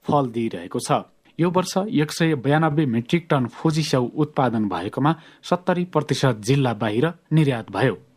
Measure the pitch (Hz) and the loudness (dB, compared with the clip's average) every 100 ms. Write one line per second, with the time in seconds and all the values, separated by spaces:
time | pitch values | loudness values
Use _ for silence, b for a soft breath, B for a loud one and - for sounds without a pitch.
0 | - 147 131 113 113 101 90 120 - 135 | 2 0 0 -2 -4 -6 -8 -8 -2 -2
1 | 92 _ b b 170 175 185 - 208 143 | -2 _ b b 0 0 0 -2 -2 0
2 | 151 - 165 151 123 147 160 147 151 117 | -2 0 0 2 2 2 2 2 0 0
3 | 117 - - 147 120 - 160 156 151 135 | 0 -2 0 0 0 -2 0 0 0 0
4 | 123 - 151 - 127 113 104 87 95 - | 0 -2 -2 0 0 0 -2 -2 -6 0
5 | 139 156 B B - 180 - 180 180 156 | 0 0 B B -4 -2 0 -2 0 -2
6 | 147 135 139 110 104 139 127 110 113 107 | 0 0 0 0 0 0 2 -2 -2 0
7 | 160 165 _ 156 147 123 107 95 127 92 | 0 -2 _ 2 2 0 -4 0 0 0
8 | - | -10